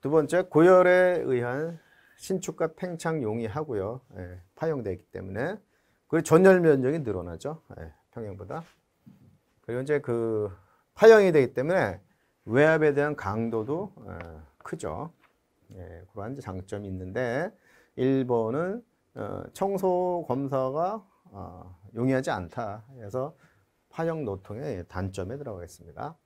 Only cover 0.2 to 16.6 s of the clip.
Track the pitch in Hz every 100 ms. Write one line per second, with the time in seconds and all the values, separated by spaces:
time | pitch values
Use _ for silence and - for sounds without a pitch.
0.2 | 139 175 185 147 175 185 180 180 180 180
1.2 | - 127 120 131 165 170 _ _ _ _
2.2 | - 190 190 - 160 - 180 165 170 160
3.2 | 113 113 113 98 151 110 95 127 _ 95
4.2 | 90 90 _ _ 160 147 107 92 _ 92
5.2 | 95 95 143 214 _ _ _ _ _ 160
6.2 | 160 165 190 185 165 139 127 160 127 95
7.2 | 87 82 139 156 _ - 80 - _ -
8.2 | 110 92 98 143 165 _ _ _ - -
9.2 | _ _ _ _ - 120 135 147 135 117
10.2 | 113 110 104 92 _ _ _ - 220 220
11.2 | 190 156 123 - 139 185 117 90 _ _
12.2 | _ _ - 117 151 160 151 139 147 147
13.2 | 98 107 113 113 110 156 196 - 101 90
14.2 | 85 80 76 _ - 160 82 82 156 _
15.2 | _ _ _ _ _ 95 87 85 87 107
16.2 | 104 139 120 92